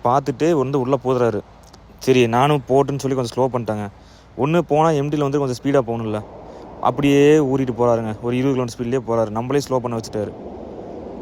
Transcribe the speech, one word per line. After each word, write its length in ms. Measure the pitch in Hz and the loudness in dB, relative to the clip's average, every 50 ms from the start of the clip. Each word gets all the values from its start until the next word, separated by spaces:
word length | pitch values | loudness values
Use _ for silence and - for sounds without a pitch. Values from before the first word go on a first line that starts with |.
| - | 2
பார்த்துட்டு 480 | 120 123 143 139 143 127 113 147 170 | 2 2 2 0 -2 -2 0 2 2
வந்து 280 | 175 143 127 131 143 139 | 2 2 2 0 0 0
உள்ள 180 | 123 127 139 123 - | 0 0 0 0 0
போதுறாரு. 360 | 127 131 123 123 113 107 98 - - - - - - - - - - - - | 0 2 2 2 2 0 -2 -6 -10 -14 -20 -20 -20 -20 -20 -20 -20 -20 -2
சரி, 280 | - 131 131 127 120 | 2 4 4 6 4
நானும் 360 | 113 113 123 135 147 151 143 120 - | 4 4 4 4 4 2 2 0 2
போட்டுன்னு 300 | 127 139 139 135 143 135 | 2 2 2 2 -2 -4
சொல்லி 180 | - 131 135 | -4 -2 -2
கொஞ்சம் 200 | 131 123 117 - | -2 -2 -2 -2
ஸ்லோ 200 | 120 127 131 120 | 0 0 0 0
பண்ணிட்டேங்க. 320 | 123 113 107 107 104 104 101 - - - - - - - - - - | -2 -4 -4 -4 -4 -6 -8 -12 -16 -20 -20 -20 -20 -20 -12 -6 -2
ஒண்ணு 200 | 127 147 165 175 | 0 0 2 0
போனா 300 | 156 - 147 151 160 165 | 2 2 2 2 4 4
எம்டில 300 | 160 139 139 147 151 147 | 2 2 0 -2 0 0
வந்து 200 | 147 139 139 147 | 0 0 0 0
கொஞ்சம் 240 | 139 131 123 113 | 0 -2 -4 -4
ஸ்பீடா 260 | - 139 139 139 117 113 | -2 0 2 2 2 0
போகணும்ல, 360 | 117 117 113 110 107 107 110 - - - - - - - - - - - | -2 -4 -4 -4 -6 -6 -8 -10 -16 -18 -18 -18 -18 -18 -18 -18 -8 -4
அப்படியே 580 | - - 131 - 143 143 139 143 143 147 151 156 | -2 -2 0 2 2 4 6 6 6 8 6 6
ஊறிட்டு 360 | 147 131 135 135 135 127 113 113 | 4 2 0 0 -2 -2 -2 0
போறாருங்க. 420 | 120 120 117 113 113 107 104 - | 2 2 2 2 0 -4 -6 -6
ஒரு 160 | 117 120 123 | -6 -4 -2
இருபது 300 | 127 131 139 131 127 127 | 0 0 0 0 0 -2
கிலோமீட்டர் 100 | 117 - - | -4 -6 -6
ஸ்பீட்லயே 320 | 120 117 127 135 113 113 | -4 -4 -4 -2 -2 -2
போறாரு. 200 | 117 113 113 107 | 0 0 0 -2
நம்மளே 300 | 107 113 120 127 135 143 135 - | -2 -4 -4 -2 -2 -2 -2 0
ஸ்லோ 100 | 131 127 | -2 -2
பண்ண 180 | 120 120 120 | -2 -4 -4
வச்சுட்டாரு. 360 | 113 110 - - 107 101 98 - - - - - - - - - - - - - - - - - - | -6 -6 -6 -6 -6 -6 -6 -8 -12 -14 -14 -14 -14 -14 -14 -14 -14 -14 -14 -14 -14 -14 -14 -14 -14